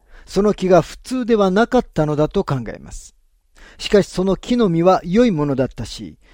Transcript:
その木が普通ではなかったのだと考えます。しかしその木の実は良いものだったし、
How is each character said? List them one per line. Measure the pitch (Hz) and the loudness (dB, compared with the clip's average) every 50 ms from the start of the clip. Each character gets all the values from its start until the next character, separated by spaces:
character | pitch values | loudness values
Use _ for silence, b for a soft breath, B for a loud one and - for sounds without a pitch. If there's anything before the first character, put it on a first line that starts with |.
| b b b b b | b b b b b
そ | - - 185 202 | -6 -2 0 0
の | 214 196 | 0 0
木 | - 185 180 | 0 2 4
が | 185 170 | 4 4
普 | 143 - - - | 4 2 -4 -18
通 | - - 254 254 247 | -12 -8 -6 -6 -2
で | 208 233 | 0 2
は | 208 196 190 | 2 2 2
な | 185 208 233 | 2 2 0
か | - - 147 | 2 0 0
っ | - | -2
た | - - - 156 | -2 -2 -2 -2
の | 151 151 | 0 0
だ | 143 147 143 | 0 -2 0
と | - 202 185 | 0 -2 -2
考 | - 143 131 117 98 | -2 -4 -6 -6 -8
え | 80 - | -12 -14
ま | 67 - - | -16 -18 -18
す。 | - - - _ _ _ _ _ _ _ _ b b b b b b | -18 -20 -20 _ _ _ _ _ _ _ _ b b b b b b
し | - - | -4 0
か | - 202 175 | 2 2 2
し | - | 0
そ | - - 185 | -2 -4 -2
の | 190 180 | -2 -2
木 | - - - 247 | -2 -2 -2 0
の | 240 226 190 | 0 2 2
実 | 165 165 170 | 2 2 4
は | 185 190 143 - | 4 4 2 0
良 | 180 175 226 254 | 0 2 2 2
い | 240 | 2
も | 185 147 147 | 2 0 -2
の | 143 135 | -2 0
だ | 123 131 | -2 -2
っ | - | -4
た | - - 110 | -4 -8 -12
し、 | - - - 107 78 - b b b | -12 -12 -14 -14 -16 -16 b b b